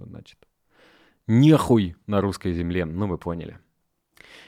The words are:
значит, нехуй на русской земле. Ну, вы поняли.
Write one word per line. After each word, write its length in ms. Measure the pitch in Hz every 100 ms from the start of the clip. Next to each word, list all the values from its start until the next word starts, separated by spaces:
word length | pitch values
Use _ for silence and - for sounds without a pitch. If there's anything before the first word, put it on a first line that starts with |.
| -
значит, 320 | 117 - _ _ _ _ _ _ _ _ _ -
нехуй 680 | 117 151 151 - 117 90 - -
на 140 | 101
русской 320 | 98 92 95
земле. 320 | 85 85 90
Ну, 220 | 82 87 101
вы 100 | 82
поняли. 420 | 87 85 78 - _ _ _ _ _ _ _ -